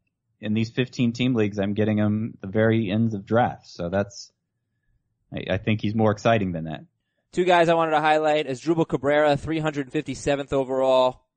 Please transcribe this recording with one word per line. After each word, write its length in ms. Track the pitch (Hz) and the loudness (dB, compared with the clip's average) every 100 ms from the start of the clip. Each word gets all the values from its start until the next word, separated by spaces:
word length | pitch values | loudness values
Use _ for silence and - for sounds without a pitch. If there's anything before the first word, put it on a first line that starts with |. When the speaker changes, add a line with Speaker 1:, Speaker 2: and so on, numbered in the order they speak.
| _ _ _ _ | _ _ _ _
Speaker 1:
in 140 | 107 | -4
these 160 | 107 113 | -2 -2
fifteen 420 | - 123 - 120 | -4 -4 -2 -2
team 200 | 117 127 | 0 0
leagues, 240 | 120 104 104 | 0 0 -2
I'm 160 | 98 | -4
getting 220 | 104 107 104 | 0 0 0
him 380 | 107 107 113 - | 0 -2 -4 -10
the 60 | 95 | -6
very 440 | 104 110 110 107 | 2 2 2 0
ends 240 | 107 113 | 0 0
of 120 | 104 - | -2 -2
drafts. 460 | 110 113 67 - | 0 0 -4 -14
So 140 | - 87 | -10 -4
that's, 420 | 95 101 - - _ _ _ _ _ _ _ _ _ _ | -2 -4 -8 -20 _ _ _ _ _ _ _ _ _ _
I, 220 | - - | -10 -4
I 20 | 95 | -4
think 240 | - 107 | -2 -2
he's 140 | 104 110 | -2 0
more 160 | 110 | 0
exciting 400 | 104 120 113 95 | 2 2 0 0
than 120 | 82 | -6
that. 200 | 80 76 - _ _ _ _ | -8 -12 -16 _ _ _ _
Speaker 2:
Two 120 | - | -2
guys 240 | 180 175 165 | 2 4 4
I 60 | |
wanted 160 | 165 160 | 2 2
to 80 | 151 | 2
highlight. 460 | 156 156 156 151 135 | 2 2 2 0 -2
Asdrubal 400 | 127 147 165 160 | -4 -2 0 0
Cabrera, 500 | 147 135 147 151 143 | -2 0 2 2 2
three 220 | - 160 | -2 -4
hundred 320 | 156 147 131 | -4 -4 -6
fifty-seventh 640 | 156 139 123 - 139 139 | -6 -6 -6 -2 -2 -2
overall. 680 | 139 127 131 131 131 127 127 _ | -2 -2 0 2 4 2 0 _